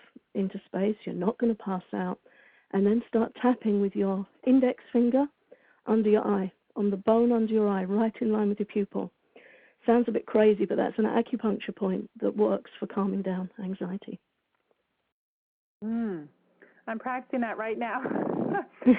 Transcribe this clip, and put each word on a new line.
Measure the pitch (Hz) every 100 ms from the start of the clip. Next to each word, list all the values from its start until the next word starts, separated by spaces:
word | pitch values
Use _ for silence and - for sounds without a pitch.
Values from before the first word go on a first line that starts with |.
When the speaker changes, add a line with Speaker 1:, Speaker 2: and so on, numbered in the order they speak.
| - - _
Speaker 1:
into | 208 190 202 -
space, | 185 202 214
you're | 175
not | 175 185 -
gonna | 233
pass | 214 - 185 -
out, | 202 185 - _ _ - _ _
and | 196 202
then | 233 -
start | 220 226 -
tapping | 247 247 220 202
with | 196 208
your | 196 190 196 _ 262
index | 262 247 - -
finger | 240 240 262 285 - _ - _ _ -
under | 220 214
your | 214 208
eye, | 202 190 - _
on | - 202
the | 196
bone | 220 226 240
under | 233 220
your | 220 208
eye, | 196
right | 185 202 220 -
in | 226
line | 214 202
with | 208
your | 202
pupil. | 214 202 196 185 - _ - - - _ _ -
Sounds | 233 240
a |
bit | 220 -
crazy, | 214 214 208 196
but | 220
that's | 185 202
an | 220
acupuncture | 233 233 226 220 196 -
point | - 190 185 - -
that | 202 202
works | 214 - - -
for | 202
calming | - 196 196
down | 190 185 185 -
anxiety. | 190 196 180 190 - 196 _ _ _ _ _ _ _ _ _ _ _ _ _ _ _ _
Speaker 2:
Mm. | 214 226 220 170 147 _ _ _ - _ -
I'm | 226
practicing | 262 254 254 254
that | 233 214
right | 220 226
now. | 233 233
<laughs> | 254 - - - - 403 -
Speaker 1:
<laughs> | -
Speaker 2:
That's | 254